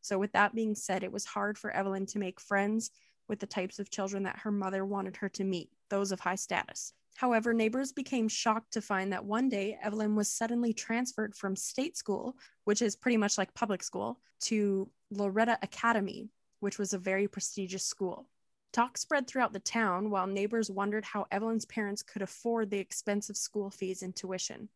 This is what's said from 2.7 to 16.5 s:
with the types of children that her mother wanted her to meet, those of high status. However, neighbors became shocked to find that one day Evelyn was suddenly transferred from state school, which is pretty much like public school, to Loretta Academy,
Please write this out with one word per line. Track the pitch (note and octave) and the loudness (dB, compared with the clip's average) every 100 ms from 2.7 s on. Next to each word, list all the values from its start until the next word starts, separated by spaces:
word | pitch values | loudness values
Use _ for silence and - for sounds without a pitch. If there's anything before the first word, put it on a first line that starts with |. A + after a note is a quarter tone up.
| A3 A3+ _ _ _ _ | 2 -2 _ _ _ _
with | G#3+ | -6
the | G3 | -4
types | - F#3 - | -4 -4 -4
of | G3+ | -8
children | - F#3+ G3 | -4 -2 -2
that | G3 - | -4 -4
her | A3 | -2
mother | G3+ F#3+ F#3+ G3 | 0 0 -2 -2
wanted | G3 F#3+ F#3 | -2 -4 -4
her | G3+ | -6
to | - F#3+ | -2 0
meet, | F3+ - _ _ | 0 -4 _ _
those | G3 G3 | 0 0
of | F#3 | 0
high | - F#3+ | -2 -2
status. | - E3+ - - - _ _ - | -2 -2 -2 -8 -12 _ _ -2
However, | B3+ A3+ A#3 | 2 4 4
neighbors | A#3 A3 B3 C4+ | 4 4 2 -2
became | - C4+ C4 A3 | -4 -2 2 2
shocked | - A#3 A3 A3+ | 2 2 2 0
to | - | -6
find | - G3 F#3+ | -2 0 0
that | G#3 G3+ | -2 0
one | G#3+ C4 | 2 2
day | G#3+ G3 G#3 | 2 -2 -2
Evelyn | - G#3+ G#3+ G#3+ | -4 0 2 4
was | G#3 | 2
suddenly | - A3+ A#3+ A#3+ | 0 0 2 2
transferred | A3 - A3+ B3 - G#3+ - | 0 0 0 0 -2 -4 -2
from | G3 F#3+ | -4 -2
state | - - C#4+ - | -4 -2 -4 -4
school, | - G3 - C4 - _ - | -4 -2 -2 -8 -16 _ 0
which | G#3 | 4
is | A#3 - | 2 2
pretty | - A#3 | 2 4
much | G3+ - | 4 2
like | F#3+ | -2
public | - G#3 F#3 | 0 0 0
school, | - - G#3 A#3+ _ _ | -2 -4 -4 -6 _ _
to | - A3 G#3 G3 F#3+ _ _ | 0 2 4 2 0 _ _
Loretta | G3+ G3+ G3 A3+ A3+ | -2 0 4 4 2
Academy, | G3+ - A#3 A3+ G3 - G#3+ _ _ | -2 0 2 4 2 -4 -12 _ _